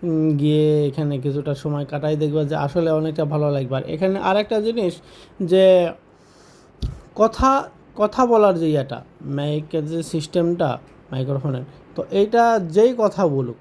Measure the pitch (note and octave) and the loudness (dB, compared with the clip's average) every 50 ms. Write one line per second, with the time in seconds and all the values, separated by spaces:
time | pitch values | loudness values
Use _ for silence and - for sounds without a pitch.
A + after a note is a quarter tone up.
0 | - F3 D#3+ D#3 D#3 D#3 D3+ C#3+ C#3+ D3+ D3+ D3+ D3+ D3+ D3+ D3+ D3 C#3+ C3 - | -4 -2 0 0 2 2 2 2 2 2 2 2 2 2 2 2 0 0 -2 -2
1 | D#3 D3 C#3+ C3+ B2+ C#3+ C3+ C#3+ D3 D#3 C#3+ C#3 - D#3 D3 C#3+ C#3+ C3+ - D3 | -4 -4 -4 -4 -4 -4 -4 -4 -4 -4 -6 -4 -4 -6 -4 -4 -6 -6 -8 -6
2 | C#3 D3+ D#3 D3+ D#3 D3+ D3 D#3 D3+ C#3+ D#3 D3+ C#3+ C#3 C3 F3+ E3+ E3 D#3+ D#3 | -2 -2 -2 0 -2 0 0 0 -2 -2 -2 -2 -4 -2 0 0 0 2 2 0
3 | D#3 D#3+ D3+ D#3 D#3+ D3 D3 D3+ D3+ D3 C#3+ C#3 C3+ B2 C3 C3 - - D#3+ D#3 | 0 -2 -2 -2 -4 -2 0 0 0 0 0 -2 -4 -4 -4 -6 -4 -6 -6 -2
4 | F#3 F#3+ F#3+ G3 - - F#3+ G#3 G#3+ G#3 A#3 G#3+ G#3+ A3 A#3 A#3 G#3+ F3+ F3 - | -2 -2 -2 0 0 0 0 0 0 0 -2 -2 0 0 -2 0 -2 -2 -4 -6
5 | - - - - - - - - G3+ E3 F3 F#3+ F#3+ F#3+ F#3 F3+ F3 E3+ - - | -16 -20 -20 -20 -20 -20 -10 -6 -2 2 4 6 8 8 8 6 4 2 -2 -8
6 | _ _ _ _ _ _ _ _ - - - - - _ _ - - - - - | _ _ _ _ _ _ _ _ -20 -20 -20 -20 -20 _ _ -8 -8 -8 -8 -10
7 | - - - - G#3 A3+ A3+ - C4+ C4 C4+ C#4 - - - - - - - - | -18 -18 -2 0 0 0 2 2 2 2 2 2 -2 -6 -16 -20 -20 -20 -6 -2
8 | G#3 G#3 - - B3+ A#3+ A#3 A3 G#3 G3+ F#3+ E3+ E3 D#3+ D3+ D3+ C3 C3+ B2+ A#2+ | -2 -2 2 0 2 4 6 6 6 6 4 2 0 0 0 0 -2 -4 -8 -14
9 | C3 - - _ D#3+ C#3+ C#3 C#3+ C#3+ D3 D3+ D3+ D#3 D3+ - D#3+ D3+ D3+ D#3+ E3 | -14 -18 -20 _ -10 -8 -6 -4 -4 -2 -4 -4 -6 -4 -6 -6 -6 -4 -6 -6
10 | D#3+ D#3+ - E3 D3+ - - F3+ E3+ E3+ F3 E3+ E3+ C#3+ A#2+ B2+ - - - - | -6 -4 -6 -6 -6 -2 -2 0 0 0 0 0 0 -2 -2 -4 -8 -18 -20 -20
11 | - _ - C3 C3 C3 C#3+ C#3 C3 D3+ C3+ B2+ C3 - - - - - - - | -18 _ -6 -6 -4 -4 -4 -4 -4 -4 -6 -6 -8 -12 -16 -20 -20 -16 -10 -10
12 | F#3 - - G3 G3+ G#3+ A3+ A#3 A#3 A#3 A3+ A3 F#3 E3 D#3 F#3+ A3 B3 C4 A#3 | -8 -4 0 0 0 2 4 2 4 4 2 0 -2 0 2 4 4 4 4 2
13 | A3 G3+ - F3 G3+ E3 C#3+ C3+ C3 A#2+ A#2 - | 0 0 0 2 0 0 0 0 -4 -4 -8 -12